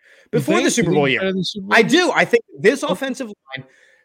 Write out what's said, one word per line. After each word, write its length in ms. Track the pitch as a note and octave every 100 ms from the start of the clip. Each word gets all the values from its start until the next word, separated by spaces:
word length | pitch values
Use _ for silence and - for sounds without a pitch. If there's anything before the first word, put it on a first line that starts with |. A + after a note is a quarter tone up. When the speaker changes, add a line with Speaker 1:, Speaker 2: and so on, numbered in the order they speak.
| _ _
Speaker 1:
you 60 | _
Speaker 2:
Before 260 | - C3+ -
the 60 |
Speaker 1:
think? 100 | C#4
Speaker 2:
Super 180 | G#3 E3
Speaker 1:
You 40 | D3+
Speaker 2:
Bowl 80 |
Speaker 1:
think 80 | C#3
Speaker 2:
year. 80 | A#2+
Speaker 1:
better 120 | F#3+
than 120 | F#3+
Super 220 | F3 G#3 F#3+
Bowl 80 |
Speaker 2:
I 40 | G#3+
Speaker 1:
year? 80 | A#3
Speaker 2:
do. 240 | D#4 F4
I 100 | D#3+ F3
think 180 | A#3 - -
this 260 | F3 -
Speaker 1:
Okay. 80 | D4
Speaker 2:
offensive 360 | - C4+ B3+ A#3+
line, 380 | G#3 - C3 - _ _ _